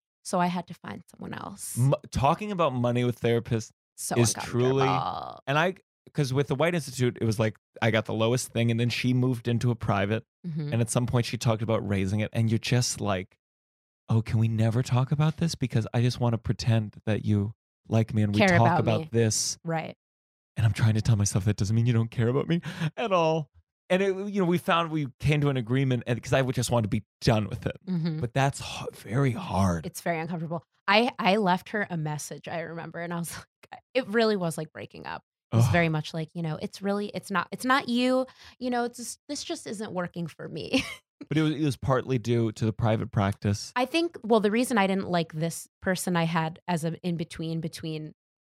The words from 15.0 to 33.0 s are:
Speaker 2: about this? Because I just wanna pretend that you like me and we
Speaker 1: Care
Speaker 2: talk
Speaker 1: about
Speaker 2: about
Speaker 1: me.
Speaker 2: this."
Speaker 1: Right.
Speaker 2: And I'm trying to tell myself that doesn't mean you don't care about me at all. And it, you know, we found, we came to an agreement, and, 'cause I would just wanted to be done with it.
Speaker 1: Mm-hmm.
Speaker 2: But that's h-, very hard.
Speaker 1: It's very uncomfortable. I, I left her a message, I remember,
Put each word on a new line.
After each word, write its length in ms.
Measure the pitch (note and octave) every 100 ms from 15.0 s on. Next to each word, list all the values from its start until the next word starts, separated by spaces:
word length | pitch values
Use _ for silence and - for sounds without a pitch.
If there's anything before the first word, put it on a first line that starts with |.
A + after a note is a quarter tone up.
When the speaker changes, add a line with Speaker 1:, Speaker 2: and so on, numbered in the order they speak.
| C3
Speaker 2:
about 280 | D3+ D#3 -
this? 180 | E3+ -
Because 320 | C3 A#2 G#2+
I 80 | A#2+
just 180 | A#2+ -
wanna 180 | A#2+ A2+
pretend 580 | - G#2+ - A2+ G#2+ -
that 200 | - G#2
you 280 | G#2+ G#2 G2+ - _ _ -
like 260 | A2 A2
me 80 | A2
and 100 | G#2
we 60 | G#2
Speaker 1:
Care 160 | G3 F3
Speaker 2:
talk 200 | A#2 E3+
Speaker 1:
about 20 |
Speaker 2:
about 200 | A2 A2
Speaker 1:
me. 80 | -
Speaker 2:
this." 480 | A2+ A2 - - -
Speaker 1:
Right. 320 | E3+ D#3+ - - _ _ _ _ _ -
Speaker 2:
And 80 |
I'm 80 | G#2+
trying 220 | - A2+
to 80 | A2
tell 140 | - G#2+
myself 280 | G2+ G#2 G2
that 100 | G2
doesn't 180 | G2
mean 100 | A2+ A#2
you 60 |
don't 200 | A2+ A2+
care 160 | - A2+
about 180 | C3+ -
me 120 | E3+ D#3+ F#3 D#3 -
at 140 | A#3
all. 380 | F#3 D#3+ D#3+ D3 _ _ _ -
And 120 | F#3
it, 140 | G3 F#3+ G#3
you 80 | G3+
know, 60 | F3
we 100 | F3
found, 320 | - E3+ E3
we 160 | D#3 C#3 -
came 200 | C3+ D3+
to 80 | C#3+
an 80 | C3
agreement, 480 | A2 C3 C3+ B2 -
and, 160 | A#2
'cause 100 | -
I 100 | C3+
would 120 | B2+
just 160 | C3 A#2+
wanted 120 | A#2+
to 40 | G#2+
be 120 | G#2 - _
done 260 | - A2 G2
with 180 | - -
it. 100 | - -
Speaker 1:
Mm-hmm. 320 | F3 E3 D#3
Speaker 2:
But 120 | B2
that's 280 | C3+ C#3 -
h-, 340 | - - -
very 380 | - - B2+ C#3
hard. 520 | A2+ E2+ F#2 G2 E2+
Speaker 1:
It's 160 | D#2 -
very 200 | E3+ E3
uncomfortable. 420 | E3 F3 D#3+ E3 - _ -
I, 220 | G#3 B3 -
I 180 | F3+ G#3
left 320 | F#3+ F3+ -
her 160 | G#3+ G3+
a 60 | E3+
message, 500 | D3+ D3 - D3 -
I 120 | E3
remember, 400 | E3 E3 D#3+ E3+